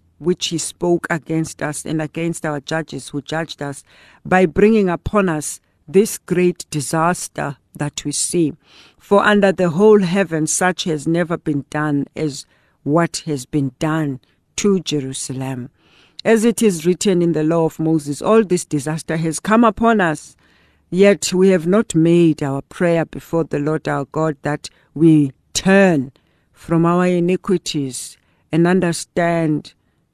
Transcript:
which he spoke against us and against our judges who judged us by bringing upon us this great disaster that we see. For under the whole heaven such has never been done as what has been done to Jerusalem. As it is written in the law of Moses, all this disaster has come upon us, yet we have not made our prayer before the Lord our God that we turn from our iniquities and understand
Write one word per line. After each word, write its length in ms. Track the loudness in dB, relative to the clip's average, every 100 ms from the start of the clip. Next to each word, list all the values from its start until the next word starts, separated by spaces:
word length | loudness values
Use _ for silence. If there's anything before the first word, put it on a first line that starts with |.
| -16 _
which 280 | -4 -2 -4
he 100 | -6
spoke 480 | -8 -6 -2 -2 -2
against 520 | -6 -4 -4 -4 -6
us 220 | -8 -8
and 160 | -6 -6
against 460 | -6 -6 -6 -6 -6
our 140 | -8
judges 480 | -6 -8 -6 -12 -10
who 120 | -10
judged 380 | -8 -8 -8 -10
us 220 | -10 -12 -16 _ _ _
by 220 | 0 2 2
bringing 420 | 4 4 4 2
upon 400 | -2 -2 0 0
us 320 | -2 -6 -12 _ _ 0
this 320 | 2 2 -2
great 460 | -4 0 0 0 -6
disaster 840 | -8 -4 -2 0 -2 -8 -8 -8 -10 _
that 300 | -10 -10 -8
we 80 | -8
see. 420 | -6 -4 -2 -2 -4 _ -20 -20 _
For 240 | _ 2
under 300 | 4 4 2
the 180 | 2 0
whole 300 | 4 6 6
heaven 460 | 4 0 -2 -2 -2
such 380 | 0 -2 -2
has 220 | -4 -4 -2
never 300 | -2 -2 -4
been 280 | -4 -6 -4
done 360 | -4 -2 -2 -4 -6
as 300 | -6 -8 -16 _ _ _
what 420 | -2 0 0 -4 -8
has 200 | -8 -4
been 260 | -4 -4 -4
done 420 | -4 -2 -4 -8 -14 _ _ -4
to 240 | 0 0
Jerusalem. 920 | -2 -6 -6 -10 -10 -8 -8 -10 -12 _ _ _ _ -4
As 200 | 2 4
it 180 | 2 2
is 220 | 0 2
written 380 | 0 0 2 2
in 100 | 2
the 120 | 0
law 200 | 0 0
of 140 | 0 0
Moses, 420 | 0 0 -2 -4
all 240 | 2 2
this 200 | 4 -2
disaster 520 | -2 -6 -4 -6 -6 -4
has 240 | -4 -4
come 240 | 2 4
upon 360 | 4 2 0 2
us, 360 | 0 -2 -8 _ _ _ _ _ _
yet 420 | 4 4 4 0
we 180 | 2 4
have 160 | 4 2
not 280 | 0 2
made 480 | 2 4 6 4 2
our 200 | -2 -6
prayer 420 | -8 -2 0 0
before 400 | -2 -8 -6 -4
the 160 | -2 -4
Lord 280 | -2 -4 -4
our 160 | -6 -6
God 300 | -4 -4 -4
that 260 | -6 -8 -10 -20 _
we 380 | 2 4 6 2 -4 _
turn 580 | -4 2 4 4 2 -4 -12 _ _ _
from 320 | _ -4 0
our 220 | 2 2 0
iniquities 1120 | 0 0 -2 -2 -4 -2 -6 -6 -8 -14 -20 _ _ _
and 160 | 0 2
understand 1080 | 2 0 -4 -6 -2 0 0 0 -2 -6 _ _ _ _